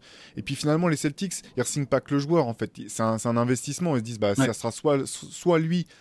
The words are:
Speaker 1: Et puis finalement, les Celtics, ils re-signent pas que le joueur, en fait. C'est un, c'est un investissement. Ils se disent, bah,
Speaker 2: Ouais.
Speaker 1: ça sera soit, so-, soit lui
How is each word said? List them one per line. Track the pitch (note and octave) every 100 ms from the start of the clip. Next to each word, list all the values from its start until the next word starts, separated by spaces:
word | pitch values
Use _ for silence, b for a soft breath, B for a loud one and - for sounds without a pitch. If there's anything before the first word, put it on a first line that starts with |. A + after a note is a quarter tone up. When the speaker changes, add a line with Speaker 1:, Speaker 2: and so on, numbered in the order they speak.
| B B B B2+
Speaker 1:
Et |
puis | - C#3
finalement, | D3+ D#3+ F3
les | D3
Celtics, | D3+ - F#3+ - - -
ils |
re-signent | - D3+ C3+
pas | C3
que | -
le | C#3+
joueur, | C#3+ E3+ A#2+
en |
fait. | A2 G#2+ - G#2+
C'est | -
un, | A2+ A2
c'est | A#2+
un | A#2
investissement. | A#2+ B2+ - - F3 C3
Ils |
se |
disent, | A2+ A2
bah, | G#2 G2+
Speaker 2:
Ouais. | C3
Speaker 1:
ça |
sera | G#2+ A#2
soit, | - D3+ C#3 C3
so-, | - -
soit | - F3 E3
lui | D#3+ F3 - B